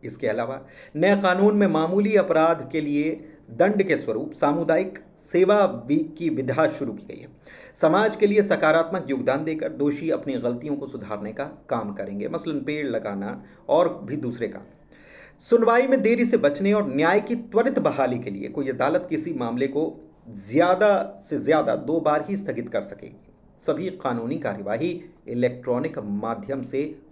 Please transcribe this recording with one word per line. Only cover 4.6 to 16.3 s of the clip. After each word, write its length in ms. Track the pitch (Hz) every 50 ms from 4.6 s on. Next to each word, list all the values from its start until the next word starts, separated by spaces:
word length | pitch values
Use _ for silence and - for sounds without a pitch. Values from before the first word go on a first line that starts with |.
| 165 151 160 165 190 190 - - - - _ -
सेवा 420 | - - - 175 185 185 208 208 196 185 135 120 113 120
वि-, 300 | 143 160 156 - - -
की 120 | 170 160
विधा 380 | - 120 135 123 123 139 160 147
शुरू 240 | - - 185 123 101
की 120 | - -
गई 140 | - - -
है। 80 | - - - - _ - - - - - -
समाज 400 | - - 160 165 190 220 220 -
के 120 | - 208 202
लिए 140 | 208 214
सकारात्मक 680 | 196 - 180 151 175 156 156 165 160 160 170 185 - 123
योगदान 340 | 135 127 120 123 131 143 160
देकर 260 | 160 156 156 - -
दोषी 380 | - - 139 147 147 147 165 160
अपनी 240 | 139 - - 143 131
गलतियों 400 | 120 120 120 123 120 135 147 143
को 120 | 143 139 131
सुधारने 460 | - 127 - 98 110 98 101 104 110
का 100 | - 139 147 - - - -
काम 240 | 131 117 110 101 101
करेंगे, 340 | 98 101 98 101 101 104 -
मसलन 320 | 165 165 - 170 151 143
पेड़ 260 | 123 - 151 151 147 135
लगाना 560 | 117 113 107 107 101 98 98 107 120 - - - - - - -
और 300 | 135 156 175 165 170 - -
भी 140 | - 139 143
दूसरे 300 | 123 120 - - 117 101
काम। 140 | - - - - - _ - _ - - - - - - - - _ _
सुनवाई 460 | - - 233 233 226 226 233 240 262 262
में 140 | 269 -
देरी 240 | - 220 233 240 240
से 120 | -